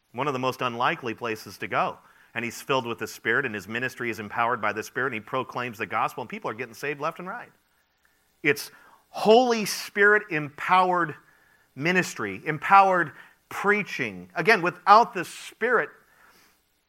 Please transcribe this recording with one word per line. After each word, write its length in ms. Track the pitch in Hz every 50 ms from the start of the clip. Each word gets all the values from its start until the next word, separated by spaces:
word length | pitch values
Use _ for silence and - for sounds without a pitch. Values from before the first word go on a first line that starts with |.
| _ _
one 140 | - 117 139
of 80 | 151 131
the 40 | 127
most 220 | 127 131 123 -
unlikely 540 | 131 123 117 117 127 151 170 - 131 117 107
places 420 | - 120 113 110 107 - 104 92 -
to 80 | 110 98
go. 280 | 123 147 185 170 - - _ _ _ _ _ _ -
And 100 | 117 120
he's 160 | 117 - -
filled 240 | - - 139 131 117
with 140 | 117 113 -
the 80 | 113
Spirit, 400 | - - - - 113 117 131 139
and 80 | 123 107
his 140 | 104 87 101
ministry 420 | 113 120 131 123 - - 123 117
is 80 | 107 110
empowered 420 | 107 101 - 120 117 117 123 113
by 140 | 110 104 101
the 80 | 110
Spirit, 320 | 104 - - 127 127 135 117
and 0 |
he 60 | 110
proclaims 580 | 104 - 135 131 117 - - 127 120 123 110 107
the 80 | 110
gospel, 340 | 87 107 113 131 147 - 135
and 60 | 120 104
people 220 | 202 220 - 139
are 40 | 110
getting 200 | 110 123 113 113
saved 260 | - 143 143 151 139
left 200 | 147 165 165 -
and 80 | 175 185
right. 240 | 220 247 - - _ _ _ _ _ _ _ _ _ _ _ _ _ _ _ _ _ _
It's 280 | - 147 139 - - - - - - - - _ _ _
Holy 560 | - - - 202 220 247 254 240 233 220 202
Spirit 600 | - - - - - - 208 202 208 208 208 202 -
empowered 840 | 170 151 151 139 - - - - 185 185 185 185 180 175 165 151 - - _ _ _ _ _ _ _ _ _ _ -
ministry, 680 | 131 143 170 185 185 175 - - - 113 98 95 107 -
empowered 680 | 156 156 147 - - 196 196 196 190 185 175 165 139 - - - - _ _ _ -
preaching. 800 | - - - 202 208 208 190 - - - 127 107 95 90 90 - -
Again, 260 | 175 165 202 226 185
without 540 | 165 175 - - - 190 202 226 233 - -
the 100 | 185 151
Spirit, 640 | - - - - - - - 214 247 247 185 147 - - _ _ _ _ _ _ _ _ _ _ _ _ _ _ _ _ _ _